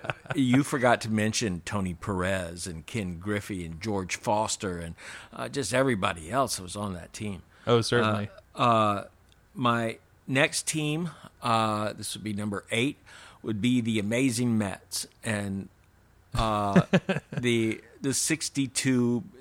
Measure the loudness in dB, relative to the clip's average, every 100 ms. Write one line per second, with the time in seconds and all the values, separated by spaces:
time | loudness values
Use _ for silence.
0 | -6 -8 -4 0 2 2 2 2 4 2
1 | 2 2 2 0 -2 -2 -4 -4 -2 -4
2 | -4 0 0 0 -4 -8 -8 -10 -6 -4
3 | -4 -4 -2 -4 -2 -6 -6 -6 -4 -2
4 | -4 -4 0 0 0 -4 -4 -6 -8 -10
5 | -14 -16 -14 -10 -6 -4 0 2 2 2
6 | 0 -2 -2 0 0 -2 -6 -6 -6 -6
7 | -10 -10 -8 -8 -14 -8 2 4 6 4
8 | 4 2 -2 -10 _ 2 4 6 4 2
9 | -4 _ _ _ _ 0 2 2 0 -4
10 | _ _ -2 2 2 0 -2 -2 -2 -2
11 | -4 -8 -20 -6 2 2 4 0 -2 -6
12 | -10 -6 -6 -4 -2 -4 -2 0 0 -2
13 | -18 -20 -20 -10 -4 0 2 2 2 0
14 | 0 2 2 2 2 2 0 -4 -8 -8
15 | -8 -8 -4 -2 -2 -6 -8 _ _ _
16 | _ _ -6 0 2 2 4 4 4 0
17 | 0 -6 -4 -2 2 2 2 -2 -10 -6
18 | -2 0 0 -2 -2 -2 -2 0 2 4
19 | 4 0 -4 -16